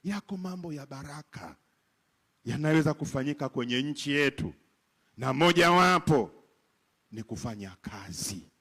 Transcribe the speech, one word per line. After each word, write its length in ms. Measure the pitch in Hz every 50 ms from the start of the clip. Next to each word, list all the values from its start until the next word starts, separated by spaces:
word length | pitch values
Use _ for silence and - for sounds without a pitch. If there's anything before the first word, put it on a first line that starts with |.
| -
Yako 320 | 185 208 202 _ - 202
mambo 360 | 185 185 185 185 185 175 175
ya 140 | 151 143 139
baraka 680 | 143 139 135 - 147 147 151 151 _ - - - - - _ _ _ _ _ _ _ _ _ _ _ _ _ _ _ _ _ _
yanaweza 500 | 120 117 147 151 156 156 160 151 156 151
kufanyika 540 | - 147 - - 135 131 147 147 - 143 127
kwenye 340 | - 135 120 123 123 127
nchi 280 | 139 147 147 - - 143
yetu, 440 | 143 147 143 135 - - - 80 - _ _ _ _ _ _ _ _ _ _ _ _
na 160 | - 123 131
mojawapo 1120 | 131 143 160 175 170 170 170 170 175 180 180 180 185 170 - - 151 131 104 - - - _ _ _ _ _ _ _ _ _ _ _ _ _ _
ni 120 | 110 110
kufanya 540 | 110 - 113 - - 120 110 104 98 95 90 _
kazi. 680 | - 101 98 101 101 92 85 78 - - 98 87 80 _ _ _